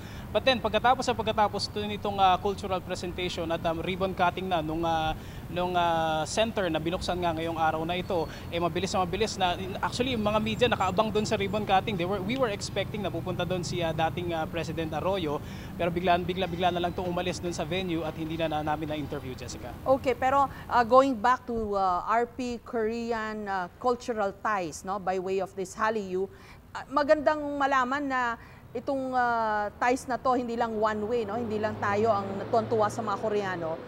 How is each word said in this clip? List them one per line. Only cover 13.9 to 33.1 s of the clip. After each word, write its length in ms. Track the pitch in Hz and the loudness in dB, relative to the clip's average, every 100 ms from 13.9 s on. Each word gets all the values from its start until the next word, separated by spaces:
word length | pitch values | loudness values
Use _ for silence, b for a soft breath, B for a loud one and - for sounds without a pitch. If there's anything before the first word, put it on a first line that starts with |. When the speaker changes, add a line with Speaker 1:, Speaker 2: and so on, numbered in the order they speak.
| 160 | 2
Speaker 1:
dating, 400 | 160 180 175 165 | 0 0 -2 -2
ah, 80 | |
President 480 | 160 165 160 156 160 | -2 -4 -4 -4 -4
Arroyo. 480 | 156 175 196 156 147 B B B - | -2 0 0 0 -2 B B B -2
Pero 80 | 170 | 0
bigla, 320 | 175 185 175 | 2 4 4
bigla, 320 | 175 180 180 | 2 -2 -2
bigla 160 | 170 180 175 | 0 0 2
na 80 | |
lang 80 | 175 | 0
itong 160 | 170 180 | -2 -2
umalis 320 | 175 180 170 | -2 -2 -2
dun 160 | 175 170 | -4 -4
sa 80 | |
venue 400 | 160 180 185 165 | -4 -2 -2 -2
at 80 | 156 160 | -4 -4
hindi 160 | 160 160 | -4 -2
na, 160 | 160 | -2
na 80 | 151 | 0
namin 320 | 151 151 156 | -2 -2 -2
na-interview, 400 | 151 139 143 127 127 | -4 -4 -6 -8 -8
Jessica. 320 | 120 - 123 - - | -10 -10 -12 -4 0
Speaker 2:
Okay, 240 | 269 277 | 2 2
pero, 400 | 240 254 277 269 B - | 0 2 2 2 B -2
ah, 160 | 208 233 254 | 2 6 8
going 160 | 277 | 8
back 320 | 233 208 254 - | 4 2 2 0
to, 320 | 233 214 202 | -4 -2 0
ah, 280 | 190 180 - | 2 2 2
R 160 | 220 240 | 2 0
P 280 | - 247 233 | -2 -6 -6
Korean, 840 | - 240 220 233 233 226 214 214 208 | -6 -2 -2 -2 -2 -4 -4 -6 -4
ah, 200 | 190 180 - | -4 -4 -2
cultural 520 | 247 247 - 220 196 190 | 0 0 -2 -2 -2 -2
ties, 480 | 226 208 175 139 190 | -2 0 -2 -6 -6
no, 120 | 202 | -4
by 160 | 185 190 | -2 -2
way 240 | 185 196 | 0 -2
of 80 | 180 196 | -2 -4
this 160 | 185 | -8
Hallyu, 560 | - 220 226 190 185 190 B B B - | -2 0 0 -2 -2 -4 B B B -16
ah, 120 | - - | -14 -4
magandang 520 | 277 285 311 277 302 294 285 | 2 4 4 4 0 0 0
malaman 480 | 277 269 247 277 285 | 2 4 2 0 0
na 160 | 262 240 233 B B - | 0 -2 -4 B B -12
itong, 400 | 214 214 269 262 254 | -8 -4 -2 0 2
ah, 560 | 240 233 220 214 208 - | 2 2 2 0 -2 0
ties 240 | 247 254 - | 2 2 0
na 160 | 233 | -2
to, 160 | 262 247 | 2 2
hindi 160 | 240 | 2
lang 240 | 233 233 220 | 0 0 2
one 240 | 214 214 208 | 2 2 0
way, 120 | 240 214 | 0 0
no? 120 | 220 | -2
Hindi 200 | 233 214 | -2 -2
lang 200 | 214 214 | -2 -2
tayo 320 | 214 202 226 | 0 2 4
ang 120 | 202 196 196 | 2 0 -4
natutuwa 520 | 196 233 220 226 214 | 0 0 2 2 2
sa 120 | 214 | 0
mga 160 | 220 | -2